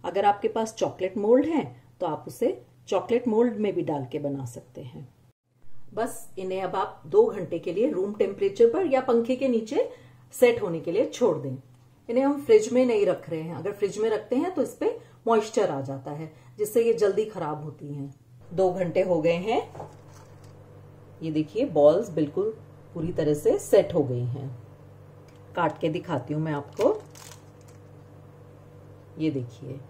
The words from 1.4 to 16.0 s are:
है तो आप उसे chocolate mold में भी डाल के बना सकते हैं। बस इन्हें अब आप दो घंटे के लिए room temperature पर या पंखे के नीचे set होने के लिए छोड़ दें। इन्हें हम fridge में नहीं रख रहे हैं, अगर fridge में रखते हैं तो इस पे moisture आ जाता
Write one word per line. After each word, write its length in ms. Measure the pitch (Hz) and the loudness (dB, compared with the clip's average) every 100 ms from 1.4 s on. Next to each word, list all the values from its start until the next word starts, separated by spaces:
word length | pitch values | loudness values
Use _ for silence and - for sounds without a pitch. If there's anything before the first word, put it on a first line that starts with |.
| 294 | 4
है 180 | 320 147 - _ _ | -2 -4 -12 _ _
तो 60 | 170 | -6
आप 180 | 147 - | -6 -10
उसे 220 | - 233 - - _ - | -4 -2 -2 -12 _ -4
chocolate 380 | 190 180 233 - | -4 0 0 2
mold 280 | 214 240 214 | 2 2 0
में 160 | 208 | -2
भी 80 | 175 | -2
डाल 240 | 156 143 131 | -2 -4 -4
के 60 | 151 | -6
बना 260 | 143 139 123 | -4 -6 -8
सकते 340 | - - - | -12 -18 -18
हैं। 260 | 135 156 131 _ _ _ _ _ - - - | -16 -16 -20 _ _ _ _ _ -10 -10 -8
बस 340 | 202 226 - - - | -6 -6 -6 -12 -10
इन्हें 240 | 185 190 | -6 -4
अब 140 | 180 185 | -2 -2
आप 260 | 202 - 160 | -4 -8 4
दो 180 | 190 233 | 6 6
घंटे 320 | 196 170 170 | 2 -6 -4
के 140 | 185 | -4
लिए 180 | 175 254 | 0 0
room 240 | 185 202 | 0 -4
temperature 560 | 208 196 202 196 196 233 | 0 -2 2 -2 6 4
पर 160 | 311 349 | 6 2
या 140 | 262 | 2
पंखे 340 | 262 233 233 254 | 4 2 2 0
के 120 | 269 | 2
नीचे 400 | 226 220 320 - - - - - | 0 0 -2 -2 -6 -20 -20 -20
set 280 | - 247 226 | 4 4 4
होने 180 | 202 165 | -2 -4
के 120 | 170 | -2
लिए 140 | 185 294 | -2 -2
छोड़ 300 | - 233 147 | 2 2 2
दें। 180 | 135 127 - - _ _ - | -4 -10 -14 -20 _ _ -2
इन्हें 160 | 240 | 2
हम 160 | 277 285 | 2 0
fridge 320 | 277 214 254 | 6 6 6
में 120 | 247 254 | 2 2
नहीं 200 | 220 196 | 2 2
रख 240 | 170 - | 0 -4
रहे 100 | 160 | -8
हैं, 140 | 160 | -8
अगर 180 | 160 175 | -8 -8
fridge 260 | 202 196 196 | -4 -4 -2
में 120 | 220 | -2
रखते 260 | 214 - 254 | -2 -2 -2
हैं 180 | 339 | -2
तो 80 | 370 | -2
इस 120 | 233 | -4
पे 220 | - 381 494 - - 226 | -2 -4 -4 -14 -8 0
moisture 440 | 226 214 - 185 | 2 2 0 0
आ 100 | 139 | -2
जाता 280 | 131 135 | -6 -10